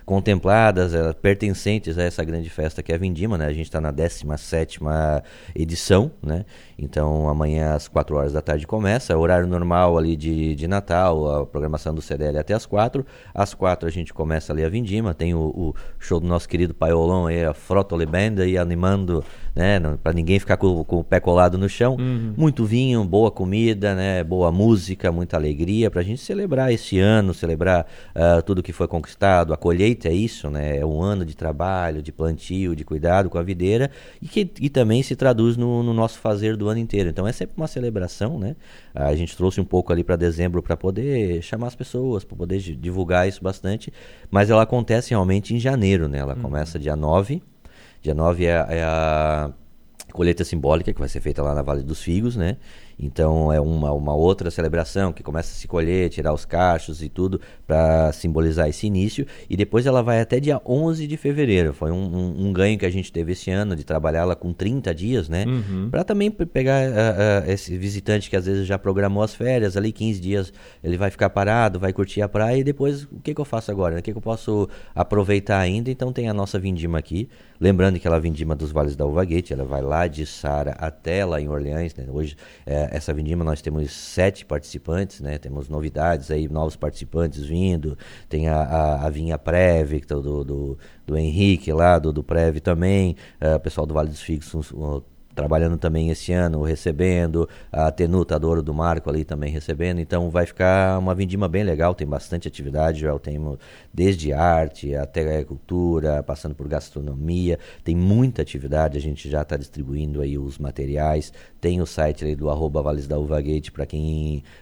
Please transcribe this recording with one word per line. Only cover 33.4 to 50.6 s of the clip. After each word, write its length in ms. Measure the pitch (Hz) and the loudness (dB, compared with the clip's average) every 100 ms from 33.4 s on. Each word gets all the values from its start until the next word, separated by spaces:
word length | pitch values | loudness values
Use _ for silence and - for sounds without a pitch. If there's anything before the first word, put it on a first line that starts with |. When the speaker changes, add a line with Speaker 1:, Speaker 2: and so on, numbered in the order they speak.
Speaker 1:
videira 480 | 87 87 92 113 139 - - - | -4 -2 0 2 0 -4 -20 -16
e 60 | 156 | -6
que, 220 | 214 185 - | -2 -2 -2
e 100 | 139 | -2
também 320 | 135 110 117 | 2 4 2
se 140 | 135 131 | 0 0
traduz 400 | 135 113 117 117 | 2 4 4 2
no, 260 | 120 120 | 0 0
no 100 | 120 | 0
nosso 260 | 113 113 - | 2 0 -2
fazer 380 | 113 104 110 110 | -2 0 0 -2
do 100 | 104 | -2
ano 120 | 113 | -2
inteiro. 300 | 113 101 90 | -2 0 0
Então 160 | 80 98 | 0 -2
é 60 | |
sempre 240 | - - - | -4 -6 -6
uma 80 | 156 | -6
celebração, 720 | 135 120 107 90 - 107 - | -4 -4 -2 -4 -4 -4 -4
né? 180 | 98 156 - - - | -6 -8 -14 -20 -12
A 200 | - 71 | -4 0
gente 220 | 76 85 - | 0 -2 0
trouxe 240 | 92 101 | 0 0
um 40 | |
pouco 280 | 90 90 - | 0 0 2
ali 100 | 85 | 0
pra 140 | 85 85 | 0 2
dezembro 460 | 87 82 87 85 | 2 0 0 -2
pra 140 | - 85 | -2 -2
poder 680 | 95 98 139 131 98 85 | -2 -4 -2 0 0 -2
chamar 240 | - 110 120 | -4 -8 -8
as 100 | - | -10
pessoas, 480 | 123 123 131 104 | -8 -4 -2 -4
pra 120 | - - | -6 -8
poder 220 | 87 98 | -4 -4
di-, 160 | 90 | -4
divulgar 540 | 67 85 92 87 90 92 | -8 -6 -4 0 2 2
isso 140 | - | 0
bastante, 500 | 92 95 95 107 - - - - - | -6 -6 -4 -6 -8 -16 -18 -20 0
mas 200 | 98 104 | 4 6
ela 120 | 110 | 6
acontece 480 | 113 123 113 113 - | 6 2 2 0 2
realmente 440 | 113 92 98 98 | 2 2 2 0
em 40 | 117 | -2
janeiro, 500 | 127 135 98 95 76 | 0 2 4 4 2
né? 100 | 71 | -2
Ela 160 | 69 | -4
Speaker 2:
Uhum. 80 | 67 | -4
Speaker 1:
começa 360 | 64 73 78 82 | -4 -4 -4 -4
dia 180 | 73 76 | -4 -2
nove. 460 | 76 87 101 139 - - - - - - | 2 4 2 -2 -8 -20 -20 -20 -20 -8
Dia 120 | 76 | -2
nove 320 | 76 82 87 87 | 2 2 2 2
é, 200 | 85 71 | 2 0
é 140 | 82 | -2
a 680 | 80 80 78 78 78 76 73 - - - - - - | 0 0 2 2 0 0 -4 -8 -18 -20 -20 -20 -12
colheita 320 | - 87 85 | 0 2 2
simbólica 480 | 87 85 | 0 0